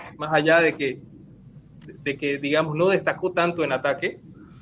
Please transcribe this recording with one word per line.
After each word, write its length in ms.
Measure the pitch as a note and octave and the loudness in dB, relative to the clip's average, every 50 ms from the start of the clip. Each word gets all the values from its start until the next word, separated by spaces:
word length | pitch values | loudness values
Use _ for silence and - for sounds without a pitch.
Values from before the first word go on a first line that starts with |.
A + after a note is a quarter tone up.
| - - - | -18 -18 -12
más 140 | - D3 D#3 D#3+ | -10 -4 0 0
allá 260 | D3+ D3+ D#3+ E3 E3+ | 2 4 6 4 6
de 160 | E3 D3+ - | 4 2 0
que, 240 | - C#3+ C3 - - - - - - - - - - - - - - - - - - - - - - - | 0 -4 -4 -4 -6 -14 -20 -20 -20 -20 -20 -20 -20 -20 -20 -20 -20 -20 -20 -20 -20 -20 -20 -16 -8 -6
de 140 | C#3+ C3+ | -6 -6
que, 200 | - D3 C#3+ C#3+ | -4 -4 -4 -4
digamos, 380 | C#3 C#3+ C#3 D3+ D#3 D#3+ D3+ D3 | -2 -2 0 2 2 2 0 0
no 140 | D#3 F3 G3 | 2 2 2
destacó 420 | F#3+ F3 D#3 D#3 C#3+ - F#3 F3+ | 2 2 0 -2 -2 -2 -4 -2
tanto 320 | F3+ F3 E3+ F3 E3+ E3+ D3+ | 0 0 0 0 0 -2 -2
en 80 | C#3 | -2
ataque. 480 | C3 C3 - C#3+ C3+ - E3+ A3 - - - - - - - - - - | -2 -2 0 -2 -2 -2 -4 -6 -8 -8 -18 -20 -20 -20 -20 -20 -20 -20